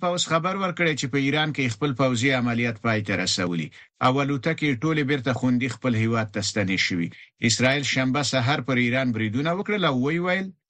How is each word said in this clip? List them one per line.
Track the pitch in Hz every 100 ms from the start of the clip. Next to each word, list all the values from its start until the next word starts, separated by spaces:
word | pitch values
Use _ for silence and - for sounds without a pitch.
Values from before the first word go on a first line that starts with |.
پوځ | 180 175 -
خبر | 160 175 196
ورکړی، | 185 170 165 147
چې | 139
په | 139
ایران | 139 151 156 139
کې | 131
خپل | 110 151 127
پوځي | 131 120 135 131
عملیات | 120 117 120 113
پای | 117 110 101
ته | 92
رسولي | 92 - 90 85 76 - - - 127
او | 135
الوتکې | 139 143 165 160 151 120
ټولې | 156 156 135
بیرته | 143 131 120
خوندي | 127 123 127
خپل | - 127
هیواد | 110 113 117 107
ته | 107 98
ستنې | 107 95 92 -
شوي. | 90 85 - - - 117
اسرائیل | 113 127 139 135
شنبه | 135 131 139 139
سهار | 131 123 131 120
پر | 123
ایران | 120 127 127 110
بریدونه | 110 117 156
وکړل | 180 208 208 165
او | 127
ویې | 135 165
ویل، | 180 185 190 - -